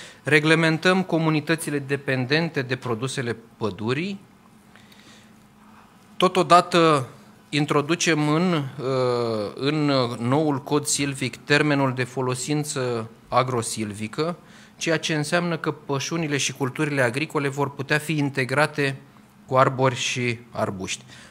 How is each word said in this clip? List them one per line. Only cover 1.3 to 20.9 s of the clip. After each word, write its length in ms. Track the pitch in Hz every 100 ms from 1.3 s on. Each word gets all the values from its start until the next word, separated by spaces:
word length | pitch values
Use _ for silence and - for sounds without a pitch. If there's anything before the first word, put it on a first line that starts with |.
| 156 147 160 - 147
dependente 840 | 135 139 139 131 123 151 170 147
de 140 | 127 131
produsele 600 | 120 110 131 - 120 110 - -
pădurii. 640 | 107 87 107 143 190 196 - - - - - - - - - - - - - _ - - - - - -
Totodată, 880 | 185 185 151 175 175 175 160 143 123 - - - -
introducem 800 | 147 147 151 139 170 170 151 151
în, 240 | 156 185
uh, 1000 | 160 135 123 131 131 127 120 117 110 101 -
în 360 | 135 151 147 135 120 110
noul 440 | 120 143 151 135
cod 220 | - 147 -
silvic 500 | - 139 135 127 -
termenul 580 | - 147 151 143 135
de 100 | 123
folosință 1080 | 123 135 127 127 - 151 147 139 123 117 110 - -
agrosilvică, 1080 | 120 127 123 110 110 107 101 107 - 160 170 - - - -
ceea 220 | 165 156
ce 160 | - 156
înseamnă 420 | 147 175 175 160
că 140 | 160
pășunile 640 | 135 - 139 - 170 156 143
și 160 | -
culturile 480 | 131 131 131 151 139
agricole 460 | 120 131 156 151 143
vor 220 | 135 139
putea 280 | - 135 151
fi 200 | 151 156
integrate 840 | 143 139 123 135 151 151 139 135 - - - - -
cu 100 | 131
arbori 400 | 135 127 131 123
și 440 | - 127 120 113 -
arbuști. 520 | 107 107 95 95